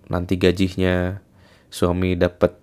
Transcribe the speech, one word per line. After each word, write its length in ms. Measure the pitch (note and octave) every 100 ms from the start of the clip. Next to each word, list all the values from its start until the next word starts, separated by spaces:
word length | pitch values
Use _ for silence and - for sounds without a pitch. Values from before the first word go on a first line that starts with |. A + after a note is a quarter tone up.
| -
nanti 320 | F2+ F2+ F#2
gajinya 800 | F2+ F2+ F#2+ F#2 F#2 F2+ F2+ G2+ - _ _ _ _
suami 480 | - F2 F2+ F#2 F2
dapat, 400 | F2+ - F2+ -